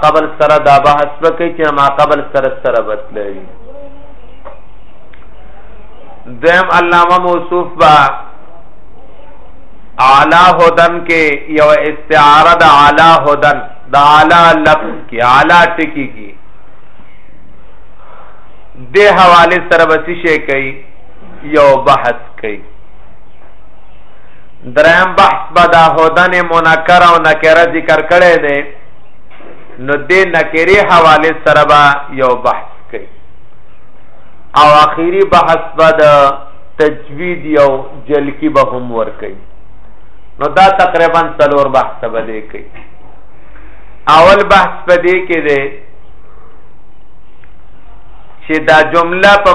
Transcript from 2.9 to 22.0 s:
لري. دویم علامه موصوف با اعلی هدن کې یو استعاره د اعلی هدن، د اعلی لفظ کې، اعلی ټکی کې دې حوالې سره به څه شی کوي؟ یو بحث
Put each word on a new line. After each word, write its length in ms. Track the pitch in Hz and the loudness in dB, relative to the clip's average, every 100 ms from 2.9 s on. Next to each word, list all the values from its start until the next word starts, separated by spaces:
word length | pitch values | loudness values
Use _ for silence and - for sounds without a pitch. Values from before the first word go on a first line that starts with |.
| 107 - 104 | -6 -8 -8
لري. 260 | 101 95 92 - - - - - - - - - - - - - - - - - - - - - - - - - - - 123 120 | -8 -10 -12 -12 -12 -12 -12 -12 -12 -12 -12 -12 -12 -12 -10 -10 -10 -10 -10 -10 -12 -12 -12 -12 -12 -12 -12 -12 -12 -12 -12 -2
دویم 240 | 156 180 190 170 | 2 2 2 2
علامه 420 | 175 175 170 180 | 2 4 4 2
موصوف 440 | 180 175 170 175 175 156 | 2 -2 -2 -4 -4 2
با 140 | 160 151 135 - - - - - - - - - - - - - - - - - - - 127 | 4 6 4 -2 -10 -12 -12 -12 -12 -12 -12 -12 -12 -12 -12 -12 -12 -12 -10 -10 -8 0 4
اعلی 380 | 139 151 170 180 170 | 4 6 6 6 6
هدن 340 | 170 170 170 175 - | 4 4 2 0 -2
کې 160 | 165 156 143 - 151 | 0 0 -2 -2 2
یو 120 | 151 151 147 | 4 4 2
استعاره 680 | 151 - 156 143 151 160 170 | -4 0 4 6 6 6 6
د 20 | 165 143 | 6 6
اعلی 260 | 147 147 165 165 143 | 6 6 6 4 4
هدن، 340 | 143 147 143 - - - | 2 2 0 -4 -10 -2
د 20 | 135 | 2
اعلی 440 | 143 151 156 170 165 160 | 6 6 6 6 4 4
لفظ 320 | 151 151 - - - | 2 2 0 -8 -8
کې، 80 | 117 120 | -2 2
اعلی 280 | 131 151 170 170 165 | 4 4 4 4 0
ټکی 300 | 151 143 127 | -4 -6 -8
کې 160 | 110 104 - - - - - - - - - - - - - - - - - - - - - - - - 139 123 | -10 -12 -12 -12 -12 -12 -12 -12 -12 -12 -12 -12 -10 -10 -10 -10 -10 -10 -10 -10 -12 -12 -10 -10 -10 -10 -10 -2
دې 120 | 160 208 180 | 4 4 6
حوالې 420 | 180 175 170 180 175 | 6 6 6 2 2
سره 120 | 170 165 | 2 4
به 40 | 156 170 | 0 -2
څه 80 | 175 | -4
شی 160 | 170 151 147 | 0 0 0
کوي؟ 240 | 135 135 135 - - - - - - 147 151 | -4 -4 -8 -10 -12 -12 -12 -12 -10 -2 2
یو 100 | 143 131 135 | 4 4 2
بحث 340 | 131 | 2